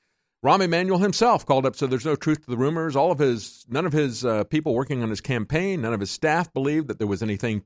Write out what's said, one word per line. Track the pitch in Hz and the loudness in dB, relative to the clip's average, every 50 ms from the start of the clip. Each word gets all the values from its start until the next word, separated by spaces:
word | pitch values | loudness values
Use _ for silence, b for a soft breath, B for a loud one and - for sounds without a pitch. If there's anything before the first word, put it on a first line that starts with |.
| _ _ _ _ _ _ _ _ - | _ _ _ _ _ _ _ _ 2
Rahm | 131 165 196 190 | 4 4 4 4
Emanuel | 175 170 170 180 185 190 175 | 2 2 0 2 2 2 2
himself | 196 202 180 - 226 247 220 151 - | 2 2 2 2 4 4 4 2 2
called | - 143 131 131 | 2 2 2 2
up, | 135 - | 0 0
said | - 147 131 | -2 -2 -2
there's | 127 127 113 | -2 -2 -2
no | 160 151 | -2 -2
truth | 135 - 156 151 147 - | -2 0 0 -2 -2 -2
to | - | -6
the | 123 | -2
rumors. | 117 127 143 165 165 160 165 135 | 0 0 0 0 -2 -4 -2 0
All | 139 143 175 175 | 2 2 2 2
of | 139 | 2
his, | 151 135 120 113 101 - - - - - | 2 2 0 0 -4 -10 -18 -20 -12 -6
none | 117 139 175 | -4 -2 -2
of | 180 139 | 0 2
his, | 156 151 135 117 110 123 | 2 0 0 -2 -2 -2
uh, | 123 110 107 104 | 0 0 0 0
people | - - 151 151 160 120 | 0 0 -2 0 0 0
working | 120 135 127 143 127 117 | 0 0 -2 -2 -2 -2
on | 110 | -2
his | 107 98 | -4 -4
campaign, | - - 135 117 107 - 147 160 180 196 190 170 117 | -4 -4 -2 -2 -2 -2 -2 -2 0 -2 -2 -2 -2
none | 113 117 | -2 -2
of | 104 | -2
his | 101 95 | -4 -6
staff | - - - 156 151 165 180 - | -6 -2 0 0 2 0 0 -2
believed | - 139 135 143 147 156 156 127 | -4 -2 -2 0 0 0 -2 -4
that | 107 - | -4 -4
there | 110 | -2
was | 104 101 90 113 | -2 -2 -2 -2
anything | 107 104 98 - 117 110 104 - | -4 -4 -2 -2 -2 -2 -4 -4